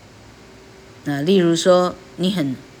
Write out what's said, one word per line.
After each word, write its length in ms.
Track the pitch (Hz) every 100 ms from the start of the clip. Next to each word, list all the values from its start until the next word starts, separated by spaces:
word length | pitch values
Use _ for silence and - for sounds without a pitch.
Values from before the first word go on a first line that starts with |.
| - - - - - - - - - -
那 180 | 147 143
例 140 | 156 196
如 200 | 170 165
说 380 | 185 180 180 - - -
你 160 | 185
很， 220 | 185 139 123 - -